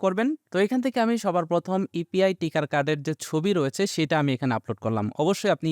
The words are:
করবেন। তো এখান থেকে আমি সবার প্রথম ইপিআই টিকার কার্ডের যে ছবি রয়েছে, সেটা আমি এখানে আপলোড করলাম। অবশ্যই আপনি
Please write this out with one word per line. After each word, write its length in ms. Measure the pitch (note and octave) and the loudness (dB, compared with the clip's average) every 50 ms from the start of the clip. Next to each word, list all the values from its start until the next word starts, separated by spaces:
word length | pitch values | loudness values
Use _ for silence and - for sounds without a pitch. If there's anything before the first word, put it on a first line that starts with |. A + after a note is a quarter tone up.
| - | -2
করবেন। 240 | F#3+ F#3 G3+ A#3 C#4 D#4 - _ _ | -2 0 2 0 0 -2 -4 _ _
তো 60 | - F3+ G3+ | 0 0 0
এখান 140 | G3+ B3+ C4 B3 | 2 0 0 -2
থেকে 120 | C4+ - B3+ A3+ | -2 0 0 0
আমি 100 | A3+ A#3 A3 - | 2 0 0 0
সবার 200 | G3 E3+ F3+ E3 E3 | 0 0 0 0 2
প্রথম 280 | E3+ E3+ - F#3 F#3 F#3+ G3 - - E3+ | 0 0 0 0 -2 -2 -2 -2 -4 -6
ইপিআই 300 | E3 _ - F#3 F#3+ F#3+ F#3 - | -6 _ 0 2 2 2 2 0
টিকার 240 | E3+ D#3+ - D#3+ D3 - - | -4 -2 -2 -2 -2 0 0
কার্ডের 260 | D3 C#3 D#3 D#3 D3 C#3 D#3+ | 0 2 0 0 -2 -2 -4
যে 60 | D#3 - - | -6 -6 -6
ছবি 260 | - - D#3 D#3+ G3+ G3 F3 | -4 -2 -2 0 2 2 2
রয়েছে, 240 | C#3 C3+ - - G3 G3+ - | 0 0 0 -2 -2 -2 0
সেটা 200 | - D#3 C#3 E3+ D#3 | -2 0 2 2 2
আমি 100 | D3 C#3+ C3 | 2 2 0
এখানে 180 | A#2+ C#3 B2+ A#2 A2 | 0 0 0 -2 -2
আপলোড 220 | - - G#2+ - - | -2 -6 -8 -4 -2
করলাম। 200 | A2+ A2+ G#2+ G#2 G#2 - - | -2 -2 0 -2 -4 -2 0
অবশ্যই 300 | D3+ F3 G3+ - - G3+ E3+ | 0 0 0 0 2 0 0
আপনি 120 | - - D#3+ | 0 0 -2